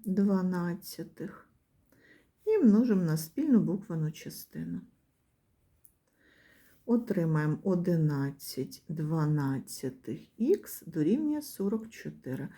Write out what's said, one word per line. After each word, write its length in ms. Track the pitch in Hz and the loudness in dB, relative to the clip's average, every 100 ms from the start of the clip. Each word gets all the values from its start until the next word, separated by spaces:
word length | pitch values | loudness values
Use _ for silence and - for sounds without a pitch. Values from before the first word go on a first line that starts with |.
дванадцятих. 1400 | - 190 202 190 185 180 175 170 - - 160 - 180 - - _ _ _ _ _ _ _ _ _ | -4 2 4 4 2 0 -2 -4 -8 -12 -14 -12 -12 -12 -20 _ _ _ _ _ _ _ _ _
І 140 | 427 440 | 0 6
множимо 440 | 254 208 247 190 | 8 6 6 2
на 140 | 170 160 | 2 0
спільну 440 | - - 311 233 | -2 -4 4 4
буквену 520 | 165 196 - 165 156 | 4 -2 -4 -4 -4
частину. 680 | - - - - 156 170 - - _ _ _ _ _ _ _ _ _ - _ _ _ _ _ _ _ _ _ - | -6 -12 -16 -14 -10 -8 -8 -12 _ _ _ _ _ _ _ _ _ -20 _ _ _ _ _ _ _ _ _ 0
Отримаємо 720 | 233 240 190 165 156 151 156 | 0 2 0 2 2 2 0
одинадцять 1200 | 196 180 175 170 156 143 139 - - - 139 - - | 0 0 2 4 4 2 -2 -6 -10 -8 -8 -10 -10
дванадцятих 1300 | 156 151 160 151 151 139 135 - - 131 - - - - - 240 403 | -6 -2 0 2 0 0 -4 -6 -10 -10 -8 -10 -10 -12 -2 0 0
х 200 | - - - | -2 -16 -8
дорівнює 560 | 165 151 262 302 302 | -2 2 2 0 -2
сорок 480 | - - 196 220 220 | -6 -4 -2 -2 -6
чотири. 580 | - 156 156 - 131 180 | -12 -14 -12 -8 -8 -8